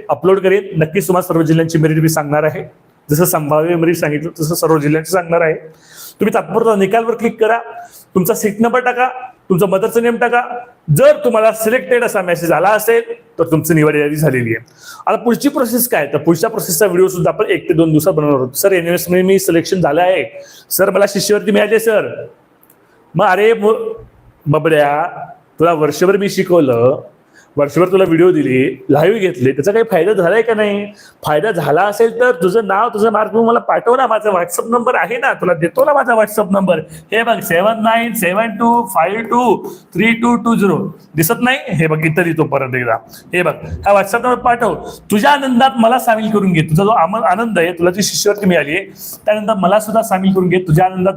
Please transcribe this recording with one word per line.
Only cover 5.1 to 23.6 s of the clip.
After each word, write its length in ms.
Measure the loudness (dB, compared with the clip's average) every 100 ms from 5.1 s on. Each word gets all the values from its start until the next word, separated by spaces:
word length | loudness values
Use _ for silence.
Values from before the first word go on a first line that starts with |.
सांगणार 280 | -4 0 0
आहे. 140 | 0 -2 -8 -20 _ -20 -14 -4
तुम्ही 140 | -2
तात्पुरता 420 | -2 -2 0 0 2
निकालवर 380 | 2 0 -2
क्लिक 260 | -2 -4 0
करा, 180 | 0 0 -4 -16 -18 -20 -6
तुमचा 200 | -2 0
सीट 200 | 0 -2 0
नंबर 200 | 0 0
टाका, 280 | 0 0 -2 -4 -16 -10 -2
तुमचं 200 | 0 2
मदरचं 340 | 0 0 0
नेम 140 | 0 0
टाका. 260 | 0 0 -2 -8 -14 _ -2 4
जर 280 | 4 4
तुम्हाला 280 | 0 2 2
सिलेक्टेड 520 | 0 0 0 0 0
असा 180 | 0 -2
मेसेज 300 | -2 -2 0
आला 160 | 2 2
असेल 340 | 2 2 0 -2 -10 _ -4
तर 60 |
तुमची 300 | 0 0 2
निवड 200 | 2 2
यादी 220 | 2 0 0
झालेली 340 | 0 0 -2
आहे. 140 | -4 -8 _ -20 -8 -4
आता 100 | -2
पुढची 320 | 0 0 0
प्रोसेस 400 | -2 -2 -2 -2
काय, 220 | -2 -2
तर 60 | 0
पुढच्या 320 | 0 0 0
प्रोसेसचा 360 | -4 -4 0 2
व्हिडिओ 200 | 2 2
सुद्धा 240 | 2 -2
आपण 140 | 0 -2
एक 220 | -2 0
ते 60 |
दोन 160 | 0 2
दिवसात 220 | 2 2
बनवणार 240 | 0 0 0
आहोत. 160 | -2
"सर, 200 | -2 0
एनएमएस 360 | 0 0 -2 0
मध्ये 140 | 0
मी 160 | 2 2
सिलेक्शन 420 | 2 0 0 0
झालं 220 | 0 2
आहे, 400 | 2 0 -2 -10 -20 -20 -8
सर 200 | -2 0
मला 140 | 2 0
शिष्यवृत्ती 420 | 0 0 0 2
मिळाली 240 | 0 2
आहे 60 | 0
सर." 440 | 2 0 -2 -8 -14 -18 _ _ _ _ _ _ _
मग 120 | -2 0
अरे 260 | 2 2
मु-, 400 | 2